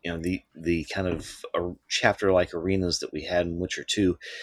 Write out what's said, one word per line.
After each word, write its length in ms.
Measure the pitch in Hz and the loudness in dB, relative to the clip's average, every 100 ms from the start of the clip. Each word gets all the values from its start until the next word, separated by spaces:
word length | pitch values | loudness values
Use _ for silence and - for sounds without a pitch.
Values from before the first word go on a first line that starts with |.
you 80 | 85 | -4
know, 80 | 85 | -4
the, 240 | 82 92 _ | -2 -4 _
the 300 | 80 82 85 | -8 0 0
kind 220 | 73 - 92 | 0 -2 -2
of 380 | 82 80 - - | -2 -6 -14 -6
a 180 | 82 87 - _ | -4 -4 -8 _
chapter-like 640 | - 117 101 98 92 90 | 2 2 4 4 4 4
arenas 440 | 85 87 95 92 80 | 0 0 2 2 -2
that 140 | - | -4
we 100 | 78 | -8
had 220 | 87 90 87 | -2 0 0
in 140 | 85 | -2
Witcher 240 | 90 - | -4 -6
Two, 340 | - - 95 87 - - | -4 2 4 2 -4 -14